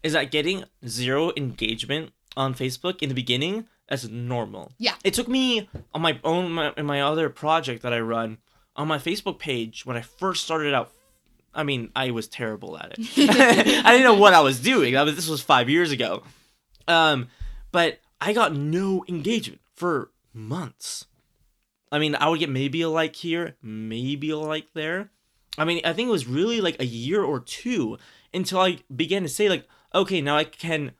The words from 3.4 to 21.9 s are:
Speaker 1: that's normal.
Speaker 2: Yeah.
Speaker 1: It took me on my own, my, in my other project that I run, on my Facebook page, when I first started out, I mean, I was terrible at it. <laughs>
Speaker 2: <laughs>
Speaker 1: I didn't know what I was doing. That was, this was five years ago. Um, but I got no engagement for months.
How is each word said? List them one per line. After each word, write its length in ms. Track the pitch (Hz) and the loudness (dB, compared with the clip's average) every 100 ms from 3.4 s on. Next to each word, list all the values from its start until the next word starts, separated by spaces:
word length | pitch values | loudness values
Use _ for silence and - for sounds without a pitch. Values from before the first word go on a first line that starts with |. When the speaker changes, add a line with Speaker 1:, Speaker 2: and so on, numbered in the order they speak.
| 156 214 226 _ _ | -2 -4 -10 _ _
Speaker 1:
that's 220 | 135 120 | -8 -8
normal. 640 | 113 120 123 104 101 - - | -10 -6 -6 -6 -10 -18 -4
Speaker 2:
Yeah. 160 | 226 - | -4 0
Speaker 1:
It 80 | 196 | -2
took 160 | - 247 | -2 -2
me 400 | 262 262 233 190 - - | 0 0 -2 -4 -16 -12
on 80 | - | -2
my 180 | 160 127 | -2 0
own, 280 | 160 170 180 | -2 -2 -2
my, 200 | 165 147 - | -4 -4 -4
in 80 | 147 | -4
my 160 | 143 | 0
other 260 | 143 156 156 | 0 0 -4
project 540 | - 151 160 135 120 | -4 0 0 0 -8
that 100 | 127 | -4
I 80 | 117 | -2
run, 380 | 113 113 113 110 _ _ _ - | -2 -2 -4 -8 _ _ _ -8
on 120 | 151 | -4
my 80 | 151 | -2
Facebook 420 | 147 202 196 165 | -2 -4 -6 -8
page, 460 | 156 123 113 - | -6 -4 -4 -10
when 100 | - | -8
I 60 | 120 | -8
first 420 | 113 _ 190 175 | -10 _ -4 -4
started 300 | - 160 147 | -4 -2 0
out, 180 | 135 - _ _ _ _ _ _ | 0 -2 _ _ _ _ _ _
I 120 | - | -6
mean, 260 | 147 131 113 | -4 -4 -4
I 180 | - 131 | -4 -4
was 160 | 117 107 | -4 -8
terrible 500 | - 117 107 92 80 | -8 -8 -8 -12 -14
at 140 | - | -14
it. 60 | - | -12
<laughs> 140 | 226 - | -4 2
Speaker 2:
<laughs> 680 | 277 247 254 - - 294 | 4 8 8 8 6 6
Speaker 1:
I 60 | 208 | 8
didn't 120 | 247 | 8
know 100 | 254 | 10
what 180 | 208 202 | 10 10
I 80 | 175 | 10
was 180 | 139 127 | 8 2
doing. 360 | 151 254 131 | 2 4 4
That 80 | 131 | 4
was, 100 | 147 | 2
this 140 | 151 160 | 0 -4
was 140 | 151 | -6
five 260 | - 135 123 | 4 4 4
years 220 | 156 175 | 2 2
ago. 300 | 131 113 92 - _ _ _ _ _ - | 0 -2 -4 -8 _ _ _ _ _ 0
Um, 400 | 165 160 139 123 _ - - - | 4 4 2 -4 _ -12 -12 -4
but 280 | 175 165 - _ _ | 0 0 -2 _ _
I 100 | 180 | -2
got 220 | 214 208 | 2 2
no 500 | 147 147 170 196 190 - | 0 -2 -2 0 -2 -4
engagement 540 | 175 151 233 220 - _ | -6 -2 -2 -4 -16 _
for 360 | _ 175 151 - _ _ | _ -2 -2 -4 _ _
months. 720 | 113 110 160 143 _ - - - _ _ _ _ _ _ _ _ | -16 -8 -8 -8 _ -14 -12 -14 _ _ _ _ _ _ _ _